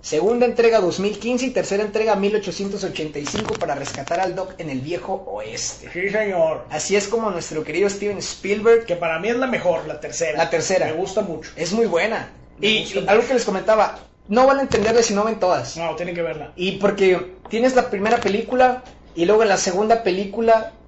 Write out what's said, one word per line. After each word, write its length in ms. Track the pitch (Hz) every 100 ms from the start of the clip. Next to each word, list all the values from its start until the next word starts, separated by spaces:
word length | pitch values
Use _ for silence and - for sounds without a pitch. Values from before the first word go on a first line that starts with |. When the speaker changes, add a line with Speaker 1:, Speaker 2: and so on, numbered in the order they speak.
Speaker 1:
segunda 460 | - 151 185 240 247
entrega, 320 | 233 233 226
dos 220 | 185 170
mil 180 | 196 196
quince, 280 | 226 247 262
y 40 |
tercera 320 | 190 175 196
entrega, 320 | 214 208 220
mil 200 | 196 202 208
ochocientos 480 | 190 165 196 202
ochenta 340 | 190 143 156 147
y 80 | 143
cinco, 280 | - -
para 200 | 143 160
rescatar 460 | 139 135 - 135 175
al 160 | 190 175
Doc 180 | 190 -
en 120 | 160
el 100 | 131
viejo 440 | 139 180 180 185 -
oeste. 640 | 101 110 - - - -
Speaker 2:
Sí, 160 | - 202
señor. 580 | 208 208 180 160 156 -
Speaker 1:
Así 240 | 151 -
es 140 | 196 202
como 220 | 233 220
nuestro 340 | 175 - 156
querido 260 | 151 160 202
Steven 280 | 196 208 190
Spielberg. 680 | - - 190 214 208 226 226
Speaker 2:
Que 80 |
para 240 | 170 170 160
mí 100 | 202
es 80 | 240
la 120 | 262
mejor, 380 | 233 180 160 151
la 100 | 147
tercera. 380 | 160 - 165 151
Speaker 1:
La 100 | 165
tercera. 360 | 165 - 185 156
Speaker 2:
Me 60 |
gusta 300 | 156 190 -
mucho. 280 | 190 156 - -
Speaker 1:
Es 160 | 165
muy 140 | 214 226
buena. 440 | 165 202 208 127 - - -
Speaker 2:
Me 80 | 202
Speaker 1:
Y, 120 | 214
Speaker 2:
gusta 100 | -
Speaker 1:
y 40 | -
algo 140 | 185 214
Speaker 2:
mucho. 120 | 240
Speaker 1:
que 60 |
les 100 | 254
comentaba, 540 | - 190 196 220 185 - - _ -
no 180 | 214 262
van 120 | 277
a 40 |
entenderle 400 | 269 208 208 226
si 100 | 233
no 100 | 202
ven 140 | 214 208
todas. 380 | 185 156 123 160
Speaker 2:
No, 180 | 165 160
tienen 180 | 180
que 80 | 175
verla. 300 | 165 156 143 -
Speaker 1:
Y 160 | 185
porque 600 | 196 202 196 190 175 - - -
tienes 240 | 220 254 247
la 140 | -
primera 260 | 202 208 240
película, 680 | 196 202 226 254 254 240 - - -
y 120 | 165 170
luego 160 | 214
en 60 | 220
la 100 | 185
segunda 440 | 196 180 214 233
película 720 | 185 185 202 233 226 220 220 -